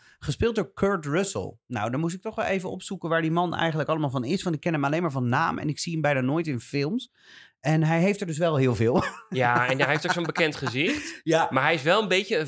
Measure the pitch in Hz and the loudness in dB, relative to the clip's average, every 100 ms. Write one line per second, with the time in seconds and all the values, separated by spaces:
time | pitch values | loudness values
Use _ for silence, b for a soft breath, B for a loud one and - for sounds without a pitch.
0 | b b - - 226 220 - - 196 196 | b b -6 0 0 0 -4 0 0 0
1 | 147 160 196 104 95 - - 120 110 127 | 0 0 0 -4 -8 -10 -8 -4 -2 -2
2 | 165 185 220 214 196 190 175 185 - 185 | -2 -4 -8 -4 -2 -2 -4 -8 -8 -6
3 | 165 165 160 170 175 - 165 156 143 160 | -2 0 2 0 0 0 0 0 0 0
4 | 147 131 120 185 185 151 175 160 139 156 | 0 -2 -2 -2 -2 -2 0 0 2 0
5 | 175 131 123 131 165 - 151 139 - 160 | 0 0 0 2 0 -2 -4 -4 -4 0
6 | 147 135 127 156 156 123 - 143 143 240 | 2 2 2 0 -2 -4 -4 -2 -2 -4
7 | - B B B B B 143 160 160 165 | -8 B B B B B 0 2 4 4
8 | 185 196 180 151 170 147 131 110 113 160 | 2 0 -4 0 2 4 4 4 4 2
9 | - - - 127 120 120 123 131 135 151 | 0 -6 -6 0 2 4 2 2 2 0
10 | 175 175 151 165 160 147 135 123 180 294 | 0 -2 -2 0 -2 -2 -4 -2 -2 -2
11 | - - 156 160 160 131 147 165 143 202 | -8 -8 0 2 2 2 2 2 2 2
12 | 202 185 208 185 | 2 0 0 -2